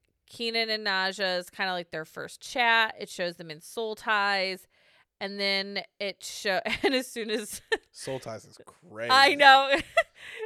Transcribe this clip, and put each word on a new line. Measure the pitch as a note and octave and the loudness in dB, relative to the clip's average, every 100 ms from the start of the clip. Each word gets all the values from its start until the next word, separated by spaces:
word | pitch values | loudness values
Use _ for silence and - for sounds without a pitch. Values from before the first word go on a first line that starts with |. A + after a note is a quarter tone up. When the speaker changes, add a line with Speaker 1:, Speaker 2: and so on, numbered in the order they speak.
| _ _ _ | _ _ _
Speaker 1:
Keenan | - A3+ A3+ A3 | -8 -4 -2 -2
and | G#3+ | -4
Naja's | G#3 F#3+ F#3+ F#3+ F#3+ F3+ F3+ | -2 -2 -2 -2 -2 -2 -6
kinda, | - F#3+ | -6 -4
like, | F3+ F3 | -4 -6
their | D#3+ | -10
first | D#3+ - C#3 - | -10 -12 -14 -14
chat. | - C#4 A#3 A3+ A3 - | -8 0 4 4 2 -2
It | G#3 | -12
shows | - F3 E3+ | -6 -6 -6
them | E3+ | -14
in | D#3 | -16
soul | - A#3 A3 | -14 -8 -8
ties. | G#3+ A#3 G#3 G3+ G3 F#3+ F#3 _ _ _ _ _ - | -6 -2 0 2 0 -2 -6 _ _ _ _ _ -12
And | G3 G3+ | -10 -4
then | G3 G3 G3+ G3 - - | -2 0 -2 -8 -10 -8
it | G3+ - | -8 -8
show, | - - G#3 F#3 G#3+ | -14 -6 -2 0 -2
<laughs> | A#3 | 0
and | C4 | 0
as | B3+ A#3+ | 0 -2
soon | A#3 A3 | -8 -4
as | G#3+ G#3 - - D#4+ _ | -4 -4 -10 -4 -4 _
Speaker 2:
Soul | - - C3 | -14 -10 -8
ties | A#2 A2 | -10 -14
is | - - - | -16 -20 -20
Speaker 1:
<laughs> | _ - A2 - | _ -18 -8 2
I | C4 C#4 | 6 6
Speaker 2:
crazy. | C#4+ | 8
Speaker 1:
know. | C#4 C4+ C4+ | 10 10 6
<laughs> | C#4 - - - _ - A4+ | 0 0 -2 -2 _ -18 -12